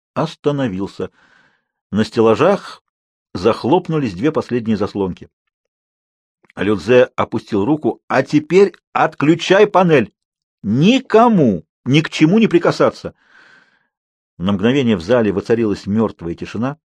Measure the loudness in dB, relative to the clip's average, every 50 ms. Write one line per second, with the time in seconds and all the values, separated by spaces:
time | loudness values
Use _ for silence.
0 | _ _ _ -6 -6 -6 -8 -6 -4 -4 -2 -2 -4 -4 -6 -6 -8 -10 -10 -10
1 | -12 -12 _ _ _ _ _ _ _ _ _ _ _ _ _ _ _ _ -4 -4
2 | -4 -2 0 2 2 2 2 2 2 2 0 0 -4 -10 -20 -20 _ _ _ _
3 | _ _ _ _ _ _ -10 -4 -2 -2 -2 0 0 0 0 0 0 -2 -4 -4
4 | -4 -6 -6 -4 -4 -4 -2 -4 -4 -4 -6 -6 -4 -4 -4 -4 -4 -4 -4 -4
5 | -6 -6 -6 -10 -16 -20 _ _ _ _ _ _ _ _ _ _ _ _ _ _
6 | _ _ _ _ _ _ _ _ _ _ _ -6 -2 -2 -2 -2 0 2 4 4
7 | 4 4 _ -4 -6 -4 -6 -8 -6 -4 -4 -4 -2 -2 -2 -2 -2 -4 -6 -6
8 | _ -4 -2 -2 0 0 0 -2 0 2 2 2 2 2 0 _ _ _ -2 -2
9 | -2 -2 -2 -2 0 0 0 0 0 2 2 4 4 4 2 2 2 4 4 2
10 | 2 0 _ _ _ _ _ _ _ _ _ _ -6 -4 0 2 2 4 2 2
11 | 0 0 2 4 4 4 4 4 2 2 0 -2 -6 _ _ _ -4 0 0 0
12 | 0 -2 0 0 2 2 4 2 2 2 2 2 0 0 0 0 0 0 0 -4
13 | -10 -16 -16 _ _ _ _ _ _ _ _ _ _ _ _ _ _ _ _ _
14 | _ _ _ _ _ _ _ -8 -4 -4 -2 0 0 0 2 2 2 2 0 0
15 | 0 0 2 2 2 2 0 -2 -2 -2 0 0 0 -2 -2 -4 -4 -4 -2 -2
16 | -2 -2 -4 -8 -12 -12 -10 -10 -12 -12 -8 -8 -8 -8 -8 -10 _